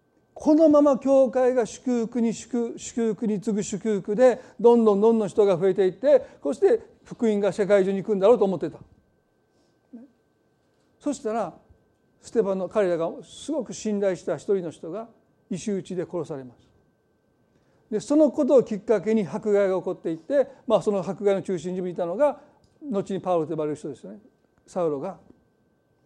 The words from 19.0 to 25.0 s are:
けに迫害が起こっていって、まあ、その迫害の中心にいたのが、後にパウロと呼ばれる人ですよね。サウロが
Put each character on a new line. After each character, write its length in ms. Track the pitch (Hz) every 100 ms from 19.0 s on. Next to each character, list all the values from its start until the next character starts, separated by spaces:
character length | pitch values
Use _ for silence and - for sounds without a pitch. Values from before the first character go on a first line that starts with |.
け 140 | 196 226
に 120 | 165
迫 240 | 208 214
害 160 | 202 196
が 100 | 185
起 60 |
こ 80 | 185
っ 20 | 175
て 160 | 175
い 40 | 160
っ 20 |
て、 300 | - 285 247 - -
ま 80 | 214
あ、 60 |
そ 100 | 220
の 80 | 202
迫 240 | 170 185
害 100 | 202
の 80 | 196
中 160 | - 180
心 160 | 180
に 180 | 180 185
い 40 | 175
た 100 | 170
の 100 | 196
が、 240 | 294 - - _ _ _
後 300 | 294 202 190
に 60 | 190
パ 140 | 185 175
ウ 40 |
ロ 60 | 156
と 60 |
呼 40 | 156
ば 60 | 151
れ 60 |
る 40 | 147
人 140 | 160
で 60 | 131
す 80 |
よ 80 | 190
ね。 80 | 208 _ _ _ _ _
サ 160 | 190
ウ 60 | 165
ロ 100 |
が 180 | 139